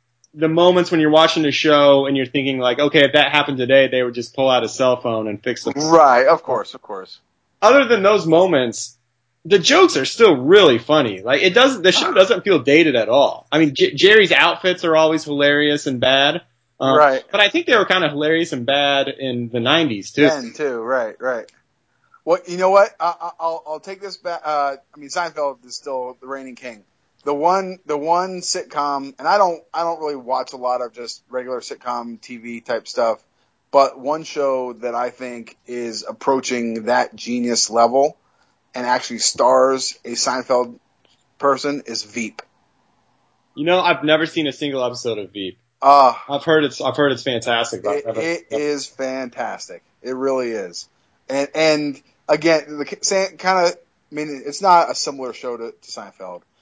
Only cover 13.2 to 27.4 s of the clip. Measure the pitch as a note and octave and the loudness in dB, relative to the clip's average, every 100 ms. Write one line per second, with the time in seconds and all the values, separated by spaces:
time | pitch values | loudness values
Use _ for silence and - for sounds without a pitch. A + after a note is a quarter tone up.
13.2 | C3 - - D3+ D#3 C3+ F3+ C#3 F#3 A3 | 2 0 -4 0 0 2 -2 2 6 6
14.2 | F#3 C#3 D#3+ - F#3 F3 E3+ D#3+ D#3+ D#3+ | 6 4 2 2 -2 -2 0 2 2 0
15.2 | D3 C#3+ C#3+ D3 D3 D3 D3 B2+ B2+ C3+ | -4 0 2 2 2 -2 -4 -2 2 2
16.2 | C#3+ E3+ - _ _ - C3+ C#3+ D3 C3 | 2 -2 -8 _ _ -4 2 4 4 2
17.2 | - G3+ G3+ E4 E4+ A#3 F#3 F#3 D#3 C#3+ | -2 0 2 0 0 2 2 0 -2 -2
18.2 | D3+ D#3+ E3+ C3+ A#2+ C#3 C#3+ C#3 C#3 - | 0 0 -2 -4 -2 0 2 0 -2 -6
19.2 | C3 A#2+ A#2 A#2+ A#2 D#3+ D#3 G#2 F#2+ - | -6 -6 -6 -4 0 0 0 -4 -6 0
20.2 | C#3+ D3+ A#2 - D3 A#2 A2+ C3 A2+ - | 2 0 -6 -8 -6 -6 -4 -4 -4 -6
21.2 | B2+ A#2+ - _ _ _ _ _ _ _ | -8 -8 -10 _ _ _ _ _ _ _
22.2 | - F#3 F3+ F3 F#3 G3 G3+ - E3+ F3 | -2 -2 -2 -2 4 4 4 0 -6 -4
23.2 | E3+ - E3 E3 D3 D#3 F#3 G3 G3+ F3+ | -10 -8 -6 -6 -10 -12 -12 -16 -16 -14
24.2 | F3 E3+ D3+ D3+ C#3+ C#3 _ D3 C#3+ F3+ | -10 -8 -4 -2 -2 -6 _ -20 -12 -8
25.2 | E3+ D3+ C#3+ B2 B2 - D3+ C3 B2 B2+ | -6 -6 -6 -6 -14 -16 -10 -8 -8 -12
26.2 | C3 C3+ C3 A#2+ B2+ A2 _ _ _ _ | -14 -14 -14 -16 -18 -18 _ _ _ _
27.2 | C#3+ C#3+ | -6 -2